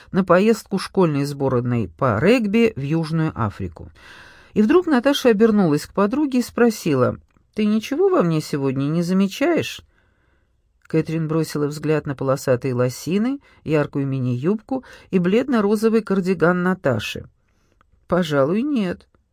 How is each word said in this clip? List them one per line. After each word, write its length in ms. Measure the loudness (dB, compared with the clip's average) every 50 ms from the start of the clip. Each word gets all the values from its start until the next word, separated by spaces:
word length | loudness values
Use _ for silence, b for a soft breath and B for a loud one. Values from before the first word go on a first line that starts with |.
| B B
на 140 | -2 -2 2
поездку 540 | 4 4 4 6 4 2 0 -2 -6 -6 -6
школьной 460 | -6 -4 0 2 2 2 2 0 -2
сборной 600 | -4 -4 -4 -2 0 0 0 0 0 -2 -2 -2 -4 -4
по 220 | -2 0 0 0 2
регби 540 | 4 4 2 2 2 0 2 2 2 2 0
в 60 | -4
Южную 520 | -4 -4 -2 -2 -2 -2 -2 -2 -2 -2 -2
Африку. 560 | -4 -4 -4 -4 -6 -10 -12 -10 -14 -18 -20 B B B B B B B B B B B B B
И 80 | 0 2
вдруг 240 | 4 4 4 4 2
Наташа 400 | 0 2 2 2 0 2 2 2
обернулась 580 | 4 6 4 4 4 4 4 2 2 0 -2
к 60 | -4 -2
подруге 480 | -2 0 0 0 0 -2 0 0 -2
и 20 | -2
спросила: 760 | -2 0 2 2 2 2 0 -2 -2 2 2 2 0 0 -4 -12 _ _ _ _ _ _
«Ты 120 | -2 -2
ничего 420 | 0 0 -2 -2 -4 -2 0 2 2
во 140 | 2 2 2
мне 180 | 2 0 -2
сегодня 440 | -2 -4 -4 -2 -2 -2 -2 -2 -2
не 180 | -2 -2 -2 -2
замечаешь?» 800 | 0 0 0 0 0 -2 -2 -2 0 0 0 -2 -6 -10 -14 -18 _ _ _ _ _ _ _ _ _ _ _ _ _ _ _ _ _ _ _ _ _
Кэтрин 400 | -2 -2 -2 0 -4 -4 -4 -2
бросила 380 | -2 -2 -2 -2 -2 -4 -4
взгляд 400 | -4 -4 -4 -4 -2 -2 -2 -2
на 80 | -4 -6
полосатые 580 | -4 -2 -2 -2 -2 0 -2 -2 0 -2 -4 -2
лосины, 680 | -2 -2 -2 -2 -6 -6 -4 -2 -2 -2 -2 -4 -6 b b b b b
яркую 440 | -2 -2 0 -2 -2 -4 -4 -4
мини-юбку 800 | -2 -4 -4 -2 -2 -4 -2 -2 -2 -2 -2 -4 -6 -8 -8 B B B B B B
и 80 | -2 0
бледно-розовый 840 | 0 2 2 0 0 0 0 0 2 0 0 2 2 2 2 2 0
кардиган 600 | 0 -2 -2 0 0 0 2 2 2 2 2 0
Наташи. 680 | 0 -2 0 0 -2 -2 0 -4 -6 -10 -10 -14 -14 _ _ _ _ _ _ _ _ _ _ _ _ _ _ _
«Пожалуй, 560 | _ 0 0 0 2 2 2 2 2 2 0 -2
нет. 440 | 0 0 0 -2 -2 -4 -8 _ _ _ _ _ _